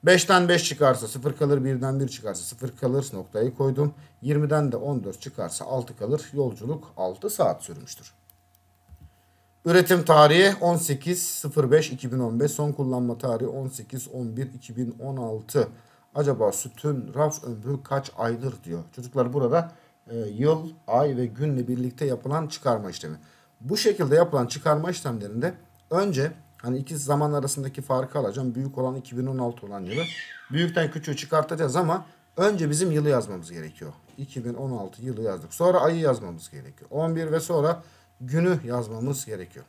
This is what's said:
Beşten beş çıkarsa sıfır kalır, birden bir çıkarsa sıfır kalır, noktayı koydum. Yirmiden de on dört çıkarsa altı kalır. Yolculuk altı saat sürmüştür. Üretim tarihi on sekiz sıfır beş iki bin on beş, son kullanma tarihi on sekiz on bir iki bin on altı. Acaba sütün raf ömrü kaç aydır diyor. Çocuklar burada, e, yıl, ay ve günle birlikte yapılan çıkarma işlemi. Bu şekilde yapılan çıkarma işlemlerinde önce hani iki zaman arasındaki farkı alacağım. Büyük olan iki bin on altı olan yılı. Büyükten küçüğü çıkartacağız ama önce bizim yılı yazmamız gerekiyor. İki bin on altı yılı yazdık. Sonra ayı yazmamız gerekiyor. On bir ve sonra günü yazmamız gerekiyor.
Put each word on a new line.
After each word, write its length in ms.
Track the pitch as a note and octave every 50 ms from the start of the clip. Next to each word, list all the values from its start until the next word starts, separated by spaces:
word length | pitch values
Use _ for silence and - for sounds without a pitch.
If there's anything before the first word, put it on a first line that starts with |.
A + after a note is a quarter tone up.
| -
Beşten 460 | D#3 F#3 F3+ - - F#3+ F3+ F3+ F3
beş 160 | F3 E3 E3
çıkarsa 440 | - D3 - D3+ C3+ B2+ A#2+ A#2 G#2+
sıfır 280 | - C3+ B2 D3 -
kalır, 280 | - D3+ C#3 C#3+ C#3 B2+
birden 360 | C3+ C3+ B2 B2 C#3 C3+ C#3
bir 80 | C#3 B2+
çıkarsa 340 | - - - G#2+ F#2+ F2 -
sıfır 320 | - - - C3 B2+ -
kalır, 300 | - - B2 B2 C#3 C3+ - -
noktayı 420 | F#2+ F2+ - - G#2+ A2+ B2+ B2
koydum. 400 | - C#3 C3+ C3 C3 D3 D3 D3 - - - _ _ -
Yirmiden 500 | C3+ D3 D3 D3+ C#3+ D3+ D#3 D3 C#3 A#2+
de 40 |
on 280 | - - C#3+ C#3+ B2+ F#2+
dört 160 | G2 F2+ -
çıkarsa 440 | - C#3 - - G2+ E2 - - -
altı 320 | - B2+ C3 A#2+ B2 A#2+
kalır. 260 | - G#2 G#2+ C#3 D3+ D3 - -
Yolculuk 600 | C#3+ C3+ B2+ A2+ A2 G#2+ B2 D#3 D#3 - - -
altı 340 | - F#2 F#2 F#2 - - G#3+
saat 320 | - - D#3 G#2+ E2 - -
sürmüştür. 520 | - - - - - - - - - _ _ _ _ - _ _ _ _ _ _ _ _ _ _ _ - - - - _ _ _ _ _ _ _ _ _ _ _
Üretim 400 | E3 E3 F3+ F3+ F3+ F#3 F3 D#3+
tarihi 500 | - D#3+ D3+ D3+ D3 D3+ F3 F#3+ G3 G3 G3
on 160 | - F3 F3
sekiz 460 | D#3+ E3 - C#3+ C3+ - E3+ F3+ F3+ -
sıfır 480 | - - - - D3+ - D#3 D3 B2
beş 200 | C#3 D#3 D3+ D#3
iki 220 | C3 B2+ - B2+ A#2+
bin 60 | C3
on 220 | B2 A#2 A2+ A#2
beş, 100 | C#3 D3
son 220 | D3 - D3 D3 D3
kullanma 460 | - C#3 B2+ B2+ B2+ B2 A#2+ A#2+ A2+
tarihi 300 | - C3 A#2 A2+ B2+ B2+
on 200 | B2 C3+ C3+ C3
sekiz 400 | C3 - - - - C3 - -
on 280 | - B2+ B2 A#2 A2
bir 180 | A#2 C3+ B2+ A2+
iki 220 | B2+ - - A#2
bin 200 | A#2 B2+ A#2 A2+ -
on 180 | A2+ C3+ C3+
altı. 520 | C3 B2 A2+ A2 A2 A2 - - D3 A#2 - - - - _ _ _ _ _ _
Acaba 380 | C#3+ D3+ C#3 C3+ G#2+ A2+ G#2 G2
sütün 640 | - - B2 - - - D3+ D3 C3 A2+ G2 -
raf 300 | C3+ D3+ D3+ C#3+ - -
ömrü 380 | B2 A#2 A2 G#2+ B2 C#3+ C3+ -
kaç 300 | - C#3 C#3 C3+ - -
aydır 480 | - A2 A#2 A#2 A#2 B2 C3+ B2+ - -
diyor. 200 | E2 E2 E2+ E2 - _
Çocuklar 400 | - A#2+ B2 - C3+ B2 A#2+ B2+
burada, 400 | C#3+ C3 A#2+ C3+ E3+ E3 - - - _ _ _ _ _ -
e, 60 | A#2
yıl, 540 | A#2 A2+ G#2 G2+ G#2+ C3 D3 D#3+ D#3+ D#3+ D#3+ - - _
ay 300 | - G#2+ A#2+ C#3+ D3 C3+
ve 100 | B2 B2
günle 420 | A2+ G#2 A2+ C#3+ D3+ C#3 B2+ B2 A#2+
birlikte 380 | B2+ B2 B2+ B2 B2 - D3+
yapılan 400 | C#3+ B2+ A2+ - C3+ C#3+ D#3+ D#3+
çıkarma 440 | D3 - - - C3+ A#2+ A2 G#2 F#2
işlemi. 260 | E2+ - - D#2+ D2+ D2+ - _ _ _ _ _ _ _
Bu 160 | A2 B2+ F3
şekilde 380 | - - A3 G#3 - E3+ C3 C#3
yapılan 320 | D#3+ E3+ E3+ - C#3 A#2+
çıkarma 440 | A#2 - D3 - D#3+ D3+ D#3 D#3 F3
işlemlerinde 640 | F3+ F3 - C#3 A#2+ A2 G2+ G2+ G#2 A#2 C3 F3 F3+ - - _ _ _ _ _
önce 420 | D#3 F3+ G3 G3+ F3 C3 C3+ D3 C3+ - - _ _
hani 220 | _ - A#2+ B2+ C3+
iki 180 | C#3 - E3
zaman 360 | D3 C#3 C3+ C#3+ D3 D3+ D3 D3
arasındaki 500 | C#3+ C3+ C#3 - - C3+ C3+ C3+ - C3
farkı 360 | - C3+ B2+ C3 C3 - D3+
alacağım. 360 | C3 G2+ G2 C#3 C3 B2+ A#2
Büyük 240 | B2 C3+ C3+ C3+ B2+
olan 180 | B2+ B2+ C3
iki 220 | C3+ B2+ - B2 A#2+
bin 80 | B2+
on 120 | C3+ C3+ C3
altı 280 | B2 A#2+ A#2+ - -
olan 140 | G2+ G2+ G2
yılı. 220 | F#2+ F2+ G#2+ C#3 E3+ E3+ - - - - - - - -
Büyükten 400 | B2+ D3+ E3+ E3+ E3 F3 E3 D3
küçüğü 260 | - D#3 D3 D#3+ C#3+
çıkartacağız 600 | C3+ - - D#3 D#3 D3+ D#3 E3+ D3+ D#3+ C#3 B2+
ama 300 | E3 F3+ D#3 E3 F#3+ F#3 - - _ _ _ _
önce 340 | - F3+ G#3 G#3+ F3+ E3 D3
bizim 220 | D3 D3+ F#3 F#3 D#3
yılı 160 | D3+ D3 D3
yazmamız 440 | C#3 B2 G#2+ G#2 G2+ F2+ E2 E2 E2+
gerekiyor. 400 | E2+ D#2 D#2+ D2+ - - D2+ D2 - _ _ - -
İki 260 | C#3 C#3 - C3+ A2+
bin 100 | A#2+ A#2+
on 160 | - C3+ C3+ B2+ A#2
altı 240 | G2 F#2 - - A#2
yılı 200 | C3 B2 A2 A2+
yazdık. 320 | A2 F#2+ F2+ D#2 E2 -
Sonra 260 | - E3+ F3+ F3+ F3+
ayı 180 | B2+ D#3 E3 E3+
yazmamız 520 | D#3+ C#3+ B2+ A2 G#2+ F#2 F2 E2 - -
gerekiyor. 400 | - C#2+ - - - _ - -
On 260 | - C#3+ D#3+ E3 E3
bir 160 | E3 E3 D#3 D3+
ve 80 | D#3+
sonra 420 | D#3 - F3+ D#3 C#3+ D#3 E3+ E3+ - - _ _ _ _ _ _
günü 380 | B2 B2+ C3 D#3+ E3+ F3+ F3+ D3 -
yazmamız 600 | A#2+ A#2+ B2 A#2 G#2+ A2 A2+ A2+ C#3 C#3+ C3+ -
gerekiyor. 380 | - G#2+ F#2+ F2+ E2+ - - -